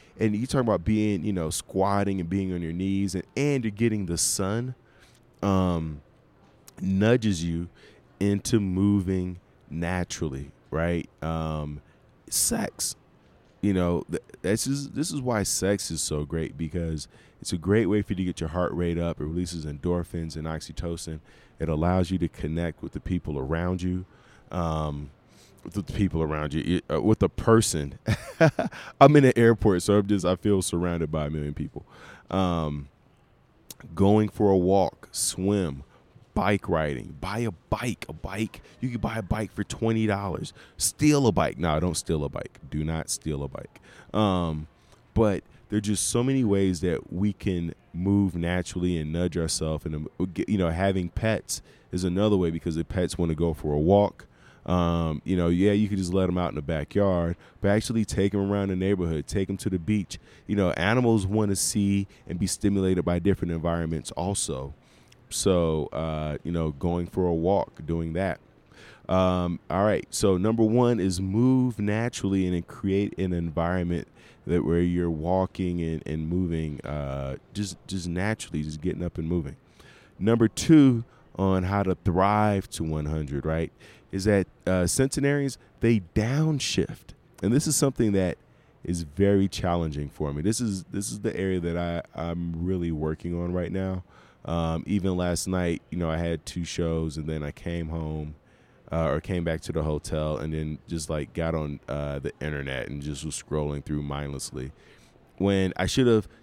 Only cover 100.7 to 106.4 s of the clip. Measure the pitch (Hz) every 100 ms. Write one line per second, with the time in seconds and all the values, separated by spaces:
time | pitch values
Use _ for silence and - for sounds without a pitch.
100.7 | 76 - 82 76 78 67 85 82 80 73
101.7 | 71 - 71 73 69 71 - 76 73 69
102.7 | 65 52 71 71 71 78 - - 76 73
103.7 | 73 71 76 71 71 71 69 - 73 67
104.7 | - - - - _ _ - 98 98 92
105.7 | - 92 - 120 110 - -